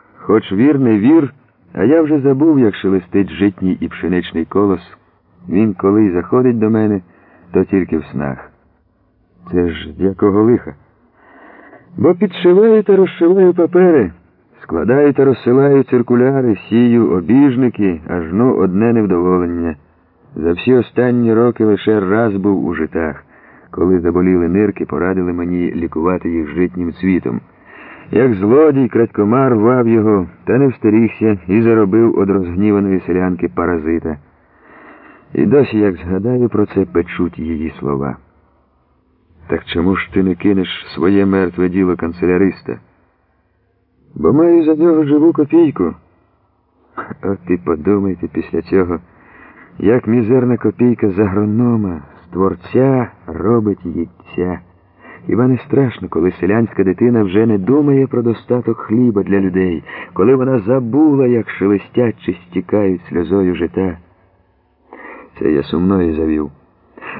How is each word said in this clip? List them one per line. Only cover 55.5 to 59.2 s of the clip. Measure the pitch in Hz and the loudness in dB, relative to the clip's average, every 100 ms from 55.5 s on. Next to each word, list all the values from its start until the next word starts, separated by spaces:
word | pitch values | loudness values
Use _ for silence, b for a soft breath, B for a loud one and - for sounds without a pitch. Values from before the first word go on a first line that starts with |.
| 127 | 0
страшно, | - 139 131 - 87 | -2 0 0 -4 -8
коли | 82 90 | -2 -2
селянська | - 90 110 113 - | -2 -2 0 -2 -2
дитина | 95 87 120 120 | -2 0 0 2
вже | 101 95 117 | 0 0 2
не | 104 | 0
думає | 92 143 147 139 135 | 0 0 2 2 0
про | 123 | -2
достаток | 120 110 - 123 120 113 | -2 -4 -4 -4 -2 -6
хліба | - 110 123 101 | -2 0 0 0